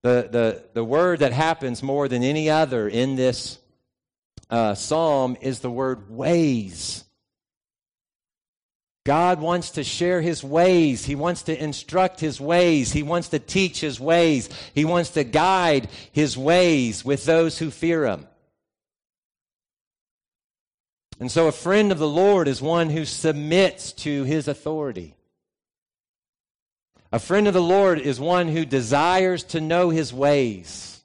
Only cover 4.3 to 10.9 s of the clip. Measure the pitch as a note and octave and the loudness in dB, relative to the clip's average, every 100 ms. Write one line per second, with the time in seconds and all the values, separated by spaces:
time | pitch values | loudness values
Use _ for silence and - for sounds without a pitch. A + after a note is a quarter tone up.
4.3 | - _ A#2 A2 G2+ - D#3 E3 C#3 B2+ | -20 _ 0 0 -2 -4 0 2 2 0
5.3 | B2 C3 B2 B2+ A#2+ C3 B2+ G2+ A2+ D3+ | -4 -6 -6 -8 -4 -4 -6 -12 -6 0
6.3 | E3+ D#3+ B2 G2 E2+ - - - _ _ | 2 2 0 -4 -10 -12 -12 -16 _ _
7.3 | _ _ _ _ _ _ _ _ _ _ | _ _ _ _ _ _ _ _ _ _
8.3 | _ _ _ _ _ _ _ - D3 F3+ | _ _ _ _ _ _ _ 0 2 2
9.3 | F3+ D#3 F3 E3+ - C#3+ - F3 F3+ E3 | 2 0 -2 -4 -8 -6 -2 0 0 -2
10.3 | D#3+ C#3 D#3 F3+ F3+ D#3 | -4 -2 2 4 6 4